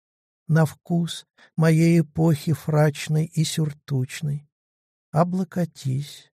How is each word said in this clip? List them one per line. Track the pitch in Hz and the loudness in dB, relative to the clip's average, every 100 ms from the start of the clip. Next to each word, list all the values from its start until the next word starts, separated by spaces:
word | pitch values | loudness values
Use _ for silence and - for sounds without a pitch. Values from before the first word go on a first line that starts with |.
| _ _ _ _ - | _ _ _ _ 0
на | 160 151 | 2 2
вкус | - - 170 165 - - _ _ - | -2 -4 -2 -2 -8 -16 _ _ 0
моей | 160 156 170 170 | 2 4 4 4
эпохи | 151 - 165 147 165 | 2 0 2 2 0
фрачной | 143 - 151 151 147 - 156 160 | -4 0 2 2 0 -4 -2 -2
и | 156 156 | -2 -2
сюртучной. | - 151 147 - 135 131 - 147 143 - _ _ _ _ _ _ | -2 -4 -6 -6 -4 -4 -6 -6 -6 -10 _ _ _ _ _ _
Облокотись, | 160 175 185 185 180 165 - 131 135 143 - _ | 0 0 -2 -4 -4 -6 -4 -4 -4 -6 -16 _